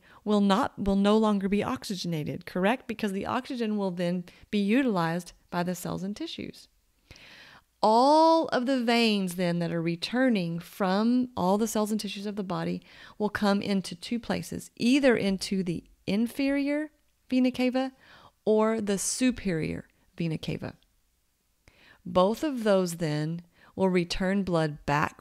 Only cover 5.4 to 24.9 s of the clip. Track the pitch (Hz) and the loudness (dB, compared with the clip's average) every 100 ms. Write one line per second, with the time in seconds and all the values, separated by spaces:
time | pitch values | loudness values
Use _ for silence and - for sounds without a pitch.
5.4 | _ 180 175 175 170 165 190 208 330 - | _ -4 -4 -4 -6 -6 -6 -8 -10 -10
6.4 | - - - _ _ _ _ - - - | -12 -14 -20 _ _ _ _ -20 -20 -20
7.4 | - - _ _ 208 226 269 311 320 330 | -20 -20 _ _ 2 4 6 6 6 4
8.4 | - - 247 262 233 233 226 208 185 175 | 2 -2 0 0 2 2 4 2 0 -2
9.4 | 175 170 165 170 165 170 - 240 262 214 | -2 0 -2 -2 -2 -4 -4 0 2 2
10.4 | 170 165 - - 190 190 226 247 247 - | 0 -6 -10 -4 0 2 2 2 0 -2
11.4 | 180 208 226 220 208 214 202 202 208 202 | 0 2 0 0 -2 -2 -4 -8 -8 -8
12.4 | 190 170 170 180 - - - - 208 - | -6 -4 -4 -6 -10 -20 -20 -6 -4 0
13.4 | 208 202 208 196 - 180 - 240 - 175 | 2 2 2 -2 -2 -10 -6 -6 -4 -6
14.4 | 165 - - - 233 285 269 233 196 190 | -6 -10 -12 -2 2 4 4 4 2 -2
15.4 | - 190 180 160 - _ - 202 233 - | -2 -2 -2 -6 -8 _ -4 0 0 -2
16.4 | 277 277 277 294 302 - _ _ _ 254 | 0 0 0 -2 -4 -10 _ _ _ 0
17.4 | 254 254 254 254 262 - - - - _ | 2 2 0 0 -4 -8 -20 -20 -20 _
18.4 | - 214 220 226 208 196 - - 254 240 | 2 4 4 0 -2 -2 -2 0 0 0
19.4 | 196 160 151 - - _ _ - 170 156 | -2 -2 -2 -6 -10 _ _ -6 -4 -4
20.4 | - 160 - - _ _ _ _ _ _ | -6 -8 -8 -14 _ _ _ _ _ _
21.4 | _ _ _ _ - _ 180 180 190 226 | _ _ _ _ -20 _ -2 2 2 2
22.4 | 311 254 214 190 180 170 165 151 156 170 | -2 -2 2 2 2 -2 -2 -2 -4 -6
23.4 | - _ - - 190 180 175 - 185 196 | -12 _ -16 -2 0 2 0 -2 0 0
24.4 | 190 170 156 147 - | 0 0 0 -2 -2